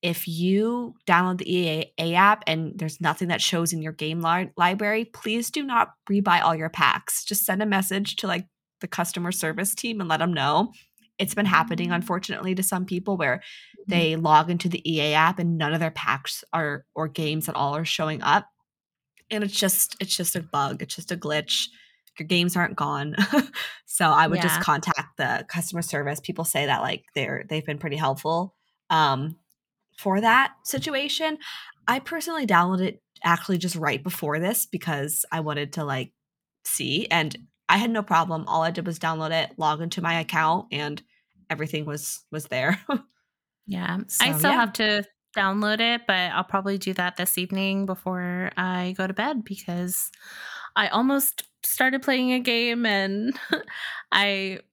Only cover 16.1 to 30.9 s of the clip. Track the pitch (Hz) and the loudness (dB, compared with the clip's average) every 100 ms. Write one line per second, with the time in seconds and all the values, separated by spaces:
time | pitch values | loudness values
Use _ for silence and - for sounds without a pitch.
16.1 | 139 - - - 165 151 143 - - 156 | -2 -2 -10 -4 -2 -2 -4 -8 -6 -6
17.1 | 139 156 156 156 - 143 147 165 - 156 | -2 -2 -2 -4 -2 0 0 -2 -2 -2
18.1 | 156 - 165 - _ _ _ _ _ _ | 0 2 2 2 _ _ _ _ _ _
19.1 | _ _ 220 208 202 196 190 - - 190 | _ _ -4 -2 0 2 2 0 -2 -4
20.1 | - 170 - 160 143 139 156 - - 170 | -2 -2 -4 -2 0 0 -2 -8 -10 -8
21.1 | 175 147 151 156 - - - - _ _ | -6 -2 -2 0 -2 -2 -8 -20 _ _
22.1 | - 160 175 175 175 175 - 147 147 143 | -14 0 2 2 2 0 0 -2 -2 -4
23.1 | 151 202 294 - - - - _ - 170 | 0 2 4 0 -6 -10 -12 _ 2 4
24.1 | 147 165 185 175 160 175 147 165 - 156 | 6 6 4 2 2 2 0 0 -4 -4
25.1 | _ 131 120 - 170 170 175 170 151 143 | _ -2 -2 -4 -6 -4 -4 -4 -4 -4
26.1 | 156 - 170 165 135 143 131 127 - _ | -6 -6 -4 -2 0 2 2 0 -4 _
27.1 | - 135 135 - 156 156 147 165 139 131 | -4 -4 -4 -4 -6 -4 -6 -4 -2 0
28.1 | 139 151 165 185 _ _ _ _ 160 151 | 0 0 -2 -2 _ _ _ _ 2 4
29.1 | 135 151 160 _ _ _ _ _ - 202 | 2 -2 -8 _ _ _ _ _ -6 0
30.1 | 190 226 240 269 - - 269 285 | 2 6 4 4 -2 -6 -4 -2